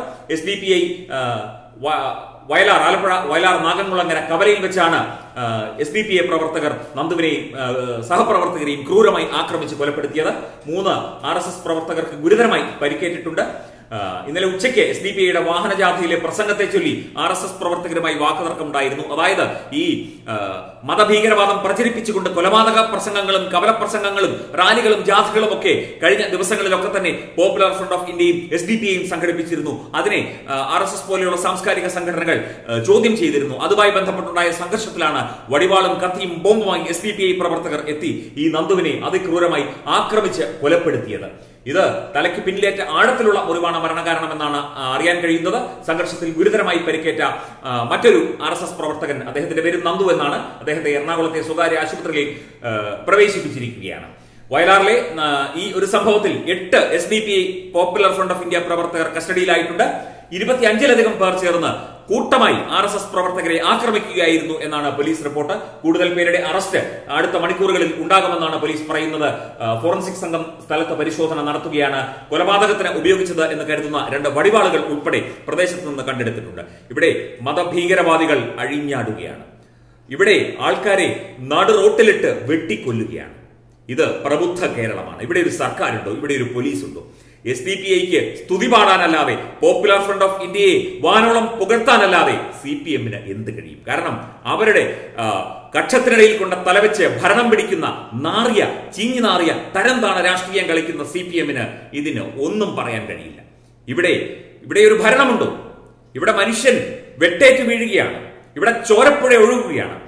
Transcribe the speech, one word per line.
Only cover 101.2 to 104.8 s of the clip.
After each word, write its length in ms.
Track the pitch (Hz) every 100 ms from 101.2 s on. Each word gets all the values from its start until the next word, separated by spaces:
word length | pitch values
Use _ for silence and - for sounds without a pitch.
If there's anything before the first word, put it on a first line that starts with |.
| 175 170
എമ്മിന് 300 | 147 131 104 - -
ഇതിന് 280 | 143 147 123
ഒന്നും 560 | 98 123 151 214 190 131
പറയാൻ 300 | 120 113 104
കഴിയില്ല. 360 | 82 80 - - _ _ _ -
ഇവിടെ, 480 | 123 175 139 - - - -
ഇവിടെ 180 | - 190